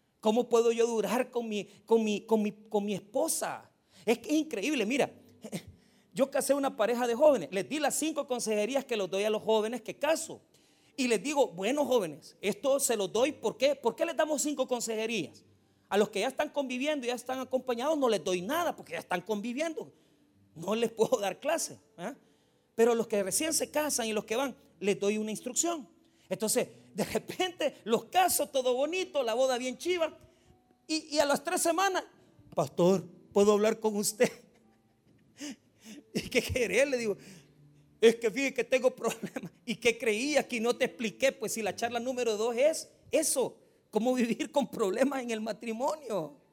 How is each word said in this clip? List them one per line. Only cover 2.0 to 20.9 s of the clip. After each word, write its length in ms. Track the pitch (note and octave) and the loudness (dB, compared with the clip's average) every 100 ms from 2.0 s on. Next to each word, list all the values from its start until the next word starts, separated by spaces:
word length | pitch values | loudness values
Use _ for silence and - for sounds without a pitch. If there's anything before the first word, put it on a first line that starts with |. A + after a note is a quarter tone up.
mi, 180 | G#3+ G#3 | 4 0
con 200 | - A3 | 2 2
mi, 100 | G#3 | 2
con 340 | - - G#3 G3+ | -4 -4 -2 -2
mi 80 | |
esposa?". 760 | F#3+ - C4+ D#4+ - E3+ A#2 A2+ _ _ - - | -4 -4 -2 0 -2 -4 -6 -12 _ _ -4 0
Es 140 | A#3+ | 0
que 100 | - | 2
es 60 | D#4 | 0
increíble, 500 | D#4 G#3 A#3 C#4+ G3+ | 0 -4 -2 0 2
mira, 260 | C#4 E3+ - - - | 2 0 -4 -20 -20
<laughs> 720 | A3 F#3 - - _ _ _ | -10 -10 -10 -20 _ _ _
yo 180 | E3+ C4+ | -2 0
casé 220 | C#4 - | 0 0
una 240 | C#4+ C4+ C#4 | 0 0 0
pareja 300 | G#3 A#3+ B3 | 0 0 0
de 80 | A#3 | 4
jóvenes, 340 | D4+ B3 D3 | 6 6 0
les 160 | F#3+ - | -4 -4
di 120 | D4+ | -2
las 160 | C#4 - | -2 0
cinco 300 | D#4 D#4 C#4 | -2 -4 -4
consejerías 580 | B3 A3 G#3 G#3+ C4+ - | -4 -2 0 0 -2 -2
que 100 | A3 | -4
los 140 | F#3 | -2
doy 160 | F#3+ G#3+ | -2 -2
a 40 | |
los 140 | G#3+ | -2
jóvenes 380 | E3 A3 G#3+ A#3+ | 2 0 0 -6
que 160 | - - | -10 -4
caso. 440 | D4 D#4+ - B2+ _ _ _ _ _ - | 0 0 -4 -14 _ _ _ _ _ -2
Y 120 | B3 | 0
les 140 | G#3+ | 0
digo, 280 | C4 D4 A3 | 0 2 0
"Bueno, 360 | E3+ G3 D4 B3+ | 0 -2 0 2
jóvenes, 520 | B3 E3+ C3+ - - | 2 0 -6 -18 -6
esto 400 | G3 - C4+ C4+ | -4 -2 0 2
se 160 | C4+ A3 | 2 0
los 160 | F#3 | 0
doy, 220 | G#3 C#4+ | 0 0
¿por 240 | - A3 - | -2 -6 0
qué? 180 | C#4 C#4 | 0 0
¿Por 200 | A#3 - | -2 -2
qué 100 | E4 | -2
les 100 | C#4+ | 0
damos 260 | D#4 D4 | 0 0
cinco 260 | D4+ C4 B3+ | -2 -2 -4
consejerías? 760 | B3 A3+ A3 A3 A3+ C3+ - - _ _ _ - | -4 -4 -4 -4 -4 -6 -10 -20 _ _ _ -2
A 80 | G3 | 2
los 120 | G#3 | 2
que 100 | G3 | 0
ya 80 | B3 | -2
están 220 | - D4+ | -2 -4
conviviendo, 580 | D4 C4+ B3 D4 D4 A#3+ | -4 -4 -2 -2 -2 -4
ya 80 | A#3+ | -6
están 240 | - C4 | -6 -8
acompañados, 580 | B3+ B3+ B3+ A#3 C#4+ D#4 | -2 -2 -2 -2 0 2
no 100 | B3+ | 2
les 140 | G3+ | 2
doy 180 | F#3+ F#3 | 0 -2
nada 340 | F#3 D#4+ D#4+ - | -2 -2 -2 -4
porque 180 | F3 | -10
ya 60 | D#3+ | -10
están 220 | - F3+ | -4 -4
conviviendo. 720 | F3+ G#3 A3+ A#3+ E4 D#4 D3+ - _ _ _ _ _ D#3 | -2 -4 -4 -4 -6 -6 -14 -18 _ _ _ _ _ -10
No 200 | F3 A3 | -4 0
les 160 | A3+ | 0